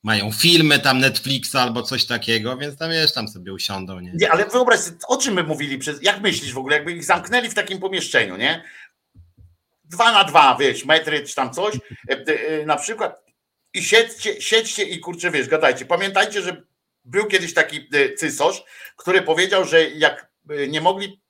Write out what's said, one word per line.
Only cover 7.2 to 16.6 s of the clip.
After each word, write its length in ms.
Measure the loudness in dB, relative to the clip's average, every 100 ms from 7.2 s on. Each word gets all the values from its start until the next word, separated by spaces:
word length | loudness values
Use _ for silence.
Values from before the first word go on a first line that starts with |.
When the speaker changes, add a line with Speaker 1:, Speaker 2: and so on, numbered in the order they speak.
| 2 -2 -2
Speaker 2:
w 40 |
takim 260 | -6 -4 -6
pomieszczeniu, 580 | -6 -6 0 0 0 -2
nie? 260 | -2 -2 -10 -20 -20 _ _ -20 -20 _ -20 _ _ _
Dwa 280 | _ 2 6
na 120 | 6
dwa, 340 | 6 8 8 6
wiesz, 260 | 2 0 2
metry 380 | 2 2 -4
czy 120 | -4 -4
tam 180 | -4
coś, 220 | -2 -4 -4
e, 40 | -10 -20 -6
e, 380 | -4 -2 -2 -2
e, 180 | -4 0
na 100 | -2
przykład, 480 | -2 -6 -6 -6 _ _ _ _ _
i 100 | -6
siedźcie, 580 | 4 4 4 -2 -8 -6
siedźcie 420 | 0 0 0 -4
i, 160 | -4 -6
kurczę, 320 | -10 -6 -2
wiesz, 160 | -2 0
gadajcie. 380 | 2 2 2 -2
Pamiętajcie, 560 | -2 0 0 0 -2
że 220 | -6 -10